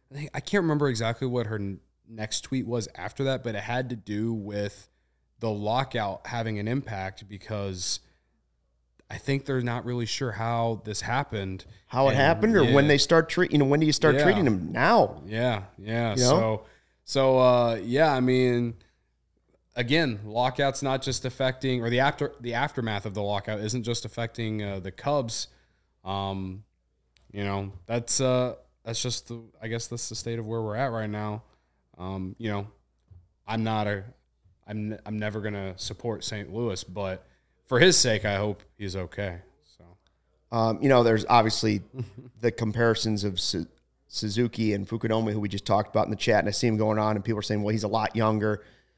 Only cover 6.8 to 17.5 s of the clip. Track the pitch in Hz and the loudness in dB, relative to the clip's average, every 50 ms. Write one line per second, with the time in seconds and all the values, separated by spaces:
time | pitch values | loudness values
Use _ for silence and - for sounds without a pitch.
6.8 | 139 - 107 98 95 95 95 - - 95 101 95 - - 110 104 101 98 95 90 | -4 -6 -8 -8 -8 -8 -10 -12 -16 -18 -18 -16 -12 -10 -8 -6 -6 -6 -6 -6
7.8 | 87 - - - - _ _ _ _ _ _ _ _ _ _ _ _ _ _ _ | -4 -6 -6 -6 -8 _ _ _ _ _ _ _ _ _ _ _ _ _ _ _
8.8 | _ _ _ _ _ _ - - - - 139 139 135 - 135 131 120 120 117 123 | _ _ _ _ _ _ -14 -10 -4 -2 -2 -2 -2 -2 -2 -2 -2 -2 -4 -4
9.8 | - 120 123 120 117 107 - - 139 123 107 - 110 117 117 117 117 117 113 104 | -4 -6 -4 -4 -4 -4 -4 -4 -4 -6 -4 -4 -4 -2 0 0 0 0 -2 -4
10.8 | - 107 104 - - 110 117 131 143 - - 107 98 95 95 92 - - - - | -6 -8 -8 -6 -4 -2 -2 -2 -2 -2 -4 -6 -6 -6 -8 -10 -12 -16 -20 -20
11.8 | _ _ - 123 135 135 131 135 135 147 165 160 160 220 226 196 147 127 127 139 | _ _ 0 4 4 4 6 6 6 4 4 4 4 4 6 6 6 8 8 6
12.8 | 139 151 147 135 - - 170 165 160 160 - - 180 - - 147 143 135 143 151 | 8 8 6 6 6 6 6 4 4 4 2 0 0 2 4 4 4 4 4 4
13.8 | 160 156 147 - - 156 143 135 147 170 - 208 180 131 107 92 87 - 80 - | 4 2 2 4 4 4 6 6 4 4 4 4 4 4 2 2 0 -4 0 2
14.8 | 127 170 233 226 143 98 80 78 73 92 107 113 120 123 117 104 95 - - - | 4 6 6 6 4 4 0 -6 -12 -8 -4 -2 0 0 0 -2 -4 -10 -16 -14
15.8 | 95 104 113 117 117 113 104 127 123 123 139 147 113 110 110 104 - - - _ | -8 -4 -2 0 0 0 2 4 4 6 6 4 4 2 0 -2 -6 -12 -20 _
16.8 | _ _ _ _ _ - - 135 135 131 131 131 127 127 | _ _ _ _ _ -4 0 2 4 6 6 8 8 8